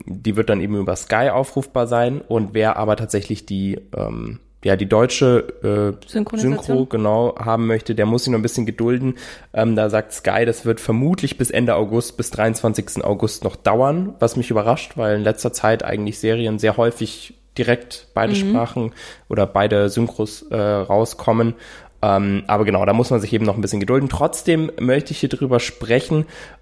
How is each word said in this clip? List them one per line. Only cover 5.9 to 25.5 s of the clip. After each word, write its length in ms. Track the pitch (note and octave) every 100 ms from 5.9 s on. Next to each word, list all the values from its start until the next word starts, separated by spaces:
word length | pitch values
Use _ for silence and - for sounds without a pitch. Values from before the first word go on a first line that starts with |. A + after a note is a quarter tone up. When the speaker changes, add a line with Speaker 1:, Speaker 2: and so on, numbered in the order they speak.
| -
Speaker 1:
äh, 40 | -
Speaker 2:
Synchronisation. 500 | A3 G#3 A2 B2+ C#3+
Speaker 1:
Synchro, 240 | - B2+ B2+
genau, 480 | A2+ G#2+ A2 A#2+ -
haben 260 | A2 A2+ A2+
möchte, 280 | A2 - A2+
der 100 | G#2
muss 200 | A#2 -
sich 60 |
noch 60 | A#2
ein 60 |
bisschen 220 | A2+ - A2+
gedulden. 500 | G#2 A#2 B2 C3 C3 - - -
Ähm, 220 | A2 A2+ A2
da 120 | G#2+
sagt 220 | G#2+ -
Sky, 320 | - - G2 A#2
das 200 | A2+ A#2
wird 160 | A2+
vermutlich 560 | - A2+ C#3+ F3+ C3+ -
bis 120 | B2
Ende 240 | - A#2+ G#2
August, 420 | G#2 A2+ - -
bis 120 | A#2
dreiundzwanzigsten 720 | - A2+ A2+ A2+ G#2+ G2+ -
August 420 | - G2+ A2 - G2
noch 100 | -
dauern, 580 | - A2+ C3+ D#3+ F#3+ -
was 160 | A#2 -
mich 160 | A#2
überrascht, 460 | A2 G#2+ A#2+ - -
weil 180 | A2 G#2
in 80 |
letzter 300 | G#2+ G#2+ A#2+
Zeit 300 | - A2 A2+
eigentlich 360 | - G#2 G#2 G#2+
Serien 400 | A2 A2+ A2+ G#2+
sehr 160 | G#2+ G#2
häufig 560 | A#2 - A2+ - - - _ -
direkt 500 | A#2 B2 - - -
beide 200 | - A2
Speaker 2:
Mhm. 160 | G3 G3
Speaker 1:
Sprachen 420 | D#3 A#2 B2+ A2+ - - - _
oder 180 | G#2 F#2+
beide 420 | G2 G#2 G#2 G2+
Synchros, 540 | G2+ A#2 - G#2+ - -
äh, 60 | A2
rauskommen. 1000 | G#2 G2+ F#2+ G2+ A2+ - - A2+ A#2 A2+ - - - _
Ähm, 400 | G#2+ G2 G2+ G2 -
aber 180 | G#2 G#2
genau, 180 | G2 G2
da 80 |
muss 160 | A2 A#2+
man 80 | A#2+
sich 120 | G2+
eben 120 | A2+ G#2+
noch 100 | G2+
ein 60 |
bisschen 180 | G2+ G#2
gedulden. 300 | G2 C3 C#3
Trotzdem 600 | - D#3 - - D#3+ D#3+ -
möchte 320 | B2 C#3 D3+
ich 80 | D3
hier 100 | C3+
drüber 300 | B2+ C3+